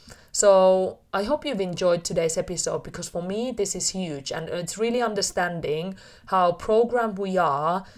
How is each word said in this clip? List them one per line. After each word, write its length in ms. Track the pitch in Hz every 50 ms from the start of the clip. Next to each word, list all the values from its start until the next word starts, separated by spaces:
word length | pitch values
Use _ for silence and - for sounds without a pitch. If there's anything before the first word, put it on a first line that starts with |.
| - - - - - -
So 680 | - - - 202 196 190 190 185 185 190 185 - - - _ _ -
I 120 | 196 202
hope 200 | 214 294 302 -
you've 160 | 302 262 196
enjoyed 440 | 190 180 175 160 190 180 175 175 175
today's 320 | - 190 170 165 160 165
episode, 480 | 185 180 - 180 160 - 165 160 156 -
because 240 | - - - 170 -
for 140 | - 175 175
me, 280 | 180 196 214 233 254
this 240 | 240 - 202 196 -
is 140 | 185 180 -
huge, 420 | - 190 185 170 147 139 135 -
and 180 | - 160 160 -
it's 300 | - 175 175 165 - 190
really 240 | 220 233 233 247 240
understanding 920 | 220 214 202 190 - - 196 180 175 175 170 156 151 147 156 165 190 190 - - - - - -
how 260 | - 196 185 180 175 170
programmed 640 | 175 - - 214 220 233 226 233 247 233 220 202 185
we 180 | 202 190 185
are 480 | 180 175 156 139 143 151 160 175 190 185 - -